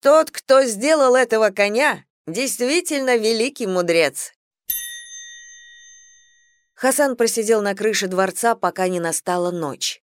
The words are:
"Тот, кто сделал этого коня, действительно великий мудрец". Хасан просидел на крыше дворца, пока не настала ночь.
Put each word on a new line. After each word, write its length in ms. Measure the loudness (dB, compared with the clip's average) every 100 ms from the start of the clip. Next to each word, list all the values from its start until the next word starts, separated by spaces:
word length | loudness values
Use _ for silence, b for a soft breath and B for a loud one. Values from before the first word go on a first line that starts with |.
"Тот, 280 | 6 4 2
кто 340 | -6 2 4 4
сделал 500 | 0 0 4 4 4
этого 340 | 2 2 0
коня, 560 | 2 -2 2 0 -2 _ _ -12
действительно 920 | -6 -6 -2 -2 -2 -2 -4 0 0
великий 480 | 0 0 -2 -4 -4
мудрец". 680 | -2 0 2 2 -2 -14 _ _ _ _ -10 -10 -16 -18 -20 -20 -20 -20 -20 -20 -20 _ _ _ _ _ _ _ _ _ _
Хасан 400 | -2 2 0 2
просидел 480 | -2 0 0 2
на 100 | 0
крыше 320 | -2 -2 -2 -4
дворца, 480 | -2 -2 0 -2
пока 340 | 0 -2 -2 -2
не 120 | -2
настала 500 | -4 -6 -4 -2 -2
ночь. 500 | -4 -8 -6 -8 -8